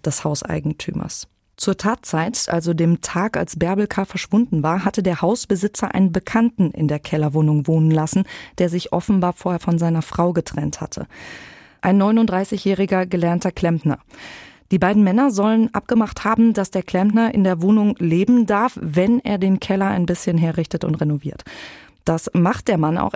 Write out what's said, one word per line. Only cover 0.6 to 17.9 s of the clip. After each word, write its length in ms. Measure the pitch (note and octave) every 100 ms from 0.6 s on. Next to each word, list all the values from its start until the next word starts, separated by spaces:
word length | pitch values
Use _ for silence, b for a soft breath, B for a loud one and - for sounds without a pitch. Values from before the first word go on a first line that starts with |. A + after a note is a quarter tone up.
| D3+ D3 - - - - - _ _ -
Zur 180 | G3+ F#3+
Tatzeit, 720 | G#3 B3 - D#3+ F3 - -
also 240 | E3+ E3+
dem 300 | E3 E3+ E3+
Tag, 340 | - F3 G#3+ D3+
als 220 | F3 D#3+
Bärbel 280 | F3 G3 G#3
K. 200 | - G3
verschwunden 560 | F3+ - G#3 A#3+ D#3+
war, 240 | D#3 F#3 F#3+
hatte 160 | G#3+
der 180 | F#3 E3
Hausbesitzer 760 | F3 A#3+ - F#3 G3+ - G#3
einen 180 | - F#3+
Bekannten 580 | F3 - A3+ A#3 - E3+
in 180 | - D3+
der 100 | D3
Kellerwohnung 680 | - D#3 D3+ D#3 D3+ D3 C#3+
wohnen 240 | D#3+ D#3+
lassen, 340 | D#3 D#3 F#3+ F#3+ B B -
der 140 | F3
sich 240 | F3 -
offenbar 400 | F3 - F#3+ F3
vorher 260 | - F3+ E3+
von 180 | - E3
seiner 220 | E3 E3
Frau 320 | - - F3
getrennt 480 | E3 - - D3 -
hatte. 260 | D#3 - - B B B B B B B
Ein 160 | F3+ G3
neununddreißigjähriger 1080 | G3 A3+ A3+ F#3 G3 G3+ G3 F#3+ G3 F#3
gelernter 480 | F3+ F3 E3+ F3 F#3
Klempner. 460 | - E3+ E3 D3+ - _ B B B B B -
Die 60 | F3+
beiden 260 | F3+ G#3
Männer 260 | G3 G#3+ C#4
sollen 420 | G3 G#3+ A3+ A3+
abgemacht 500 | G3+ - A3+ G#3+ -
haben, 280 | G#3 A3 A3+
dass 180 | G#3+ F#3+
der 120 | F#3+
Klempner 500 | - F3+ G3+ A3 A3+
in 100 | G#3
der 180 | F#3+ E3+
Wohnung 320 | F#3 G#3+ G#3